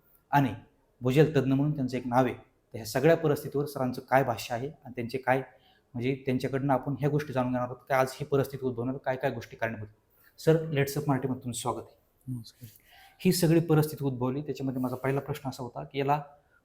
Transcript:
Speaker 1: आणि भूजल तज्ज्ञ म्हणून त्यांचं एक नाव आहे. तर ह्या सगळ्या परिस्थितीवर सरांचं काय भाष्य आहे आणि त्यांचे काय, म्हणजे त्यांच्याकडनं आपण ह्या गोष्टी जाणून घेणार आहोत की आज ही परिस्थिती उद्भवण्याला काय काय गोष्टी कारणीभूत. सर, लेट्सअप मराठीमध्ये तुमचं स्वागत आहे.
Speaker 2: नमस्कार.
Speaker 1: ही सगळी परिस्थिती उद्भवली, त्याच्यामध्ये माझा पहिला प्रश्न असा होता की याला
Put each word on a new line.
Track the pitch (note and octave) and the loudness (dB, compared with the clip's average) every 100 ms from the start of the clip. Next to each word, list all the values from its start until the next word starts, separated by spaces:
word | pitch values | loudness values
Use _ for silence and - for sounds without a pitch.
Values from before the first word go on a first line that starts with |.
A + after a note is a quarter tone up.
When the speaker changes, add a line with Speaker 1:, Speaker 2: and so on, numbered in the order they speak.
| _ _ _ | _ _ _
Speaker 1:
आणि | C#3+ C3+ G#2+ - _ _ _ | 2 2 -2 -14 _ _ _
भूजल | B2 C3+ D3+ | 2 6 6
तज्ज्ञ | D3 B2+ | 4 2
म्हणून | C3+ D3 D3+ | 2 2 0
त्यांचं | B2+ C3+ | -2 -4
एक | B2+ | 0
नाव | A#2+ B2+ | 2 2
आहे. | |
तर | - - _ _ A2 | -2 -12 _ _ -12
ह्या | A2 | -4
सगळ्या | C3+ D3 E3 | 2 4 6
परिस्थितीवर | D#3 C#3 - C#3 D3 | 4 0 -2 -4 -4
सरांचं | - B2+ B2+ - | -2 -4 -4 2
काय | C3 | 2
भाष्य | C3 G#2+ - A#2+ | 4 -2 -4 -6
आहे | C#3 D#3 - | -6 -10 -14
आणि | B2 | -8
त्यांचे | A2+ C3 | -6 -4
काय, | B2+ C3 C3+ - _ _ _ | 0 0 0 -14 _ _ _
म्हणजे | B2 B2 C3+ - | -4 -2 -2 -2
त्यांच्याकडनं | B2+ C3 C3 C#3 | -2 -2 -2 0
आपण | B2+ C#3+ C#3 | 0 0 -2
ह्या | D3 | 0
गोष्टी | D3 - | 0 -2
जाणून | B2+ B2 | -2 -2
घेणार | B2+ B2 | -2 -4
आहोत | B2+ | -8
की | - | -2
आज | C3+ C3 | 0 0
ही | - C#3+ | -2 -2
परिस्थिती | C#3 B2+ C3+ C3 | 0 0 -2 -4
उद्भवण्याला | A#2 B2 C3+ | -4 -4 -4
काय | - C3 | -4 -2
काय | C#3+ | -2
गोष्टी | A#2 - - | -4 -10 -6
कारणीभूत. | A2+ A2+ G#2+ _ _ _ _ _ - | -6 -6 -12 _ _ _ _ _ 2
सर, | D#3+ D#3+ | 2 2
लेट्सअप | C#3 C#3 D3+ D3+ | 0 0 0 0
मराठीमध्ये | C3 C3+ B2+ | 0 0 -4
तुमचं | A#2+ A#2 | -6 -6
स्वागत | B2 A2+ | -4 -6
आहे. | G#2 _ _ _ B2+ | -10 _ _ _ -10
Speaker 2:
नमस्कार. | B2+ A2 _ A2+ - _ - - _ F#3 | -10 -10 _ -20 -20 _ -20 -20 _ 2
Speaker 1:
ही | |
सगळी | F3 E3 E3 | 4 6 4
परिस्थिती | D#3+ D#3 D3+ D3 C#3 | 6 4 4 0 -4
उद्भवली, | B2 B2+ C3+ | -2 -2 -2
त्याच्यामध्ये | D3 C3 C3 B2+ | -6 -4 -4 -2
माझा | B2+ B2+ | -2 -2
पहिला | C3 C#3 | 0 -2
प्रश्न | - C#3+ C3+ | -2 -6 -8
असा | B2+ | -8
होता | A#2+ C3+ | -10 -10
की | D3 C#3 | -8 -4
याला | C#3 D3 D3+ - _ _ | 0 0 -2 -18 _ _